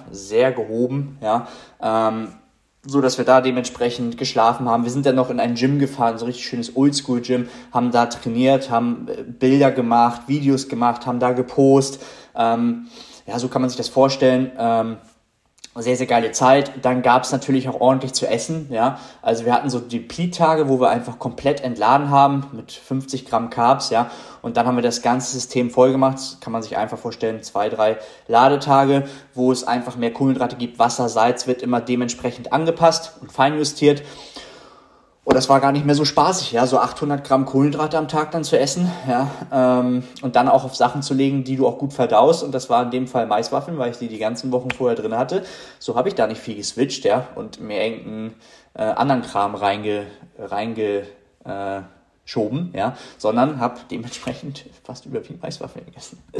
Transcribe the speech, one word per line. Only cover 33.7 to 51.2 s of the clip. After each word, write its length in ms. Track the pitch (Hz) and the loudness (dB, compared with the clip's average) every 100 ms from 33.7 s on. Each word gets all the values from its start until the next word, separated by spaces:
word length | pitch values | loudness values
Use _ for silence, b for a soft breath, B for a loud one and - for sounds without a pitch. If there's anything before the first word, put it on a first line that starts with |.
| - 147 143 B B B B B B B B B B B _ 131 | 2 4 4 B B B B B B B B B B B _ 0
Und 100 | 127 | 2
das 120 | 131 | 4
war 120 | 135 | 4
gar 120 | 139 | 4
nicht 140 | 147 147 | 2 2
mehr 80 | |
so 120 | 147 143 | 2 2
spaßig, 480 | 160 160 180 - | 4 2 2 -2
ja, 120 | 117 127 | 0 2
so 140 | 131 | 2
achthundert 440 | 143 - 147 143 | 0 -2 -4 -4
Gramm 220 | - 135 135 | 2 2 2
Kohlenhydrate 540 | 135 143 143 151 156 | 2 2 2 0 -2
am 80 | 147 | 0
Tag 240 | 156 151 | -2 -2
dann 120 | 170 | -4
zu 140 | 151 151 | 2 2
essen, 340 | 143 180 180 - 127 | 2 0 -2 -2 -2
ja, 220 | 143 139 B - | -2 -2 B -4
ähm, 520 | 135 127 127 123 127 123 - | 2 4 4 2 -2 -4 -8
und 120 | 135 120 | 0 2
dann 120 | 135 | 4
auch 160 | 135 | 2
auf 120 | 131 - | 2 -2
Sachen 280 | 123 147 | 0 0
zu 100 | 143 | -2
legen, 300 | 131 139 139 | 0 2 0
die 120 | 127 131 | -2 0
du 120 | 123 | 0
auch 100 | - | 0
gut 160 | 139 | -6
verdaust. 480 | - 113 110 147 170 | -2 2 4 6 4
Und 100 | 143 | -2
das 200 | 127 - | -6 0
war 100 | 120 | 0
in 80 | 120 | 0
dem 180 | 127 123 | -4 -4
Fall 200 | 123 110 | -4 -2
Maiswaffeln, 500 | 107 117 135 139 156 | -2 -2 -4 -4 -4
weil 140 | 120 | -6
ich 80 | - | -6
die 80 | 117 | -10
die 100 | 107 | -6
ganzen 340 | 110 117 131 | -6 -4 -4
Wochen 200 | 123 127 | -4 -4
vorher 240 | - 123 113 | -2 -2 -2
drin 200 | 110 113 | -2 -4
hatte. 280 | 131 185 B B B B | -2 -4 B B B B
So 180 | - 117 | -4 -2
habe 140 | 196 | -2
ich 60 | 185 | 0
da 100 | 110 | -2
nicht 160 | 110 | -4
viel 140 | 117 104 | -10 -10
geswitcht, 500 | - 117 143 - - | -8 -4 -4 -2 0
ja, 220 | 135 - - | 0 -2 -12
und 260 | 107 - | -16 -14
mir 180 | 110 101 110 | -8 -4 -4
irgendein, 480 | 110 87 110 110 - b b b | -6 -12 -12 -12 -14 b b b
äh, 80 | - | -6
anderen 400 | 110 - 139 127 | -4 -2 0 0
Kram 320 | - 101 101 | -2 -2 -2
reinge-, 540 | 101 101 101 104 104 101 - - - | -2 -2 -2 -4 -4 -8 -16 -20 -16
reinge-, 640 | 101 101 113 110 104 101 101 - | -10 -6 -6 -4 -2 -2 -6 -16